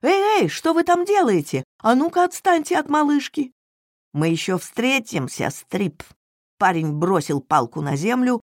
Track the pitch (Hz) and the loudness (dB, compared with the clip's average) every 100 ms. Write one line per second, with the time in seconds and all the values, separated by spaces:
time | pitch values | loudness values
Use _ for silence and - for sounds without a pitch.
0 | 254 392 403 427 180 - 320 330 339 349 | 2 2 2 2 0 -2 -2 0 2 0
1 | 359 403 302 185 147 131 - _ 220 254 | 2 2 4 2 0 -6 -8 _ 0 2
2 | 320 349 359 - - 339 302 349 302 294 | 2 2 0 0 0 0 0 -4 0 0
3 | 294 294 277 - 254 _ _ _ _ _ | 2 0 -2 -6 -6 _ _ _ _ _
4 | _ 143 160 165 - 185 - - 240 269 | _ -2 0 0 -2 -4 -4 -4 0 0
5 | 226 180 131 - - - - 180 196 - | -2 -6 -6 -6 -6 -6 -8 -4 -4 -6
6 | - _ _ _ _ _ 190 170 160 147 | -20 _ _ _ _ _ 0 0 -2 -2
7 | 175 185 143 143 - 156 120 - 143 139 | 0 0 0 -4 0 0 0 -4 -6 -4
8 | 185 247 254 240 | -2 0 0 -2